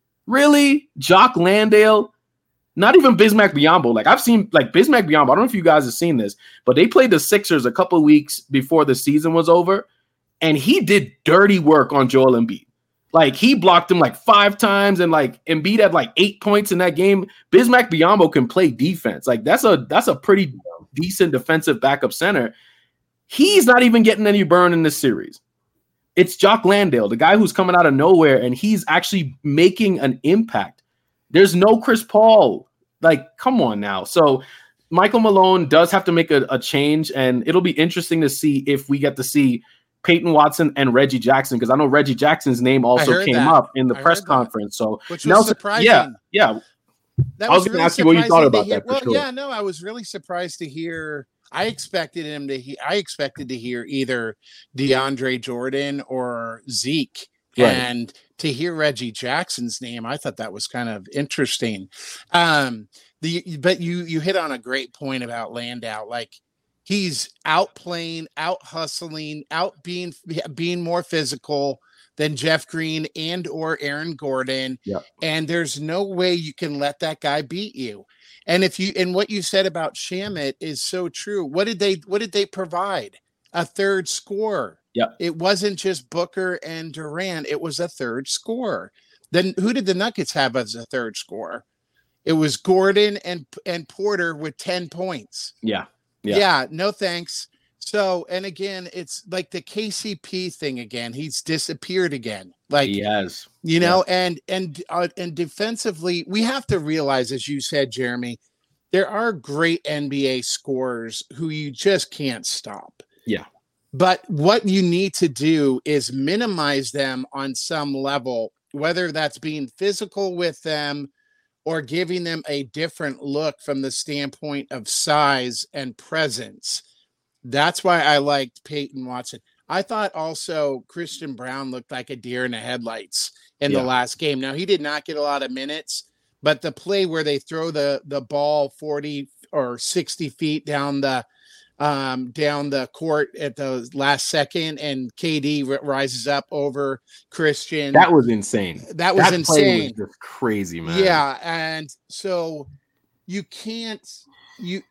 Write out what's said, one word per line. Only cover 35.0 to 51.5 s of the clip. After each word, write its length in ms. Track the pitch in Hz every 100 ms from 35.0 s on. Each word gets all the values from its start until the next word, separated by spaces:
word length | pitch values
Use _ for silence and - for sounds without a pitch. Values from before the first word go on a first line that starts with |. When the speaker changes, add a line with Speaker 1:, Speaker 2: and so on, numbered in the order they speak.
| 208 233
Speaker 1:
Malone 480 | 220 196 190 185 147
does 220 | 156 170
have 120 | 196 180
to 60 |
make 180 | 170 165
a, 160 | 143 131
a 100 | 131
change, 500 | - 139 143 156 156 139
and 320 | 131 123 117
it'll 140 | 180
be 100 | 180
interesting 480 | 156 165 175 165 165
to 80 | 147
see 360 | 139 151 139 139
if 220 | 139 139
we 100 | 139
get 160 | 143 139
to 80 |
see 400 | 131 147 135 117 _ _ _ _
Peyton 300 | - 170 170
Watson 400 | 156 147 147 156 143
and 180 | 135
Reggie 260 | 120 135 131
Jackson, 380 | 113 135 135 120
'cause 120 | 117
I 80 | 135
know 80 | 143
Reggie 300 | 147 139 120
Jackson's 460 | 147 160 143 117
name 220 | 127 135
Speaker 2:
I 60 | 120
Speaker 1:
also 240 | 123 131
Speaker 2:
heard 120 | 180 196
Speaker 1:
came 100 | 123
Speaker 2:
that. 120 | 147
Speaker 1:
up 240 | 156 - 135
in 120 | 131
the 80 | 120
Speaker 2:
I 60 |
Speaker 1:
press 160 | 165 170
Speaker 2:
heard 60 |
that. 40 | 190
Speaker 1:
conference. 480 | 135 117 110 104 -
So 240 | 110 107 -
Speaker 2:
Which 160 | 170
was 40 | 160
Speaker 1:
Nelson, 200 | 196 220
Speaker 2:
surprising. 380 | 220 202 214 214
Speaker 1:
yeah, 220 | 170 120 113 _
yeah. 280 | 196 139 110 - _ _ _ _ - 127 -
Speaker 2:
That 120 | 214
Speaker 1:
I 40 |
was 60 | 180
Speaker 2:
was 80 | 190
Speaker 1:
gonna 60 | 185
Speaker 2:
really 100 | 165
Speaker 1:
ask 120 | -
you 80 | 160
what 100 | 165
you 60 |
thought 200 | 151 165
Speaker 2:
surprising 80 | 143
to 60 | 110
Speaker 1:
about 80 | 101
Speaker 2:
hear. 100 | 101
Speaker 1:
that, 80 |
for 80 | 220
Speaker 2:
Well, 100 | 269
Speaker 1:
sure. 100 | 254
Speaker 2:
yeah, 180 | 233 277
no, 180 | 254 277
I 100 | 226
was 200 | 202 156
really 220 | 185 240
surprised 560 | 208 196 - 175 180 -
to 80 | 160
hear. 600 | 143 165 165 156 147 131 _ _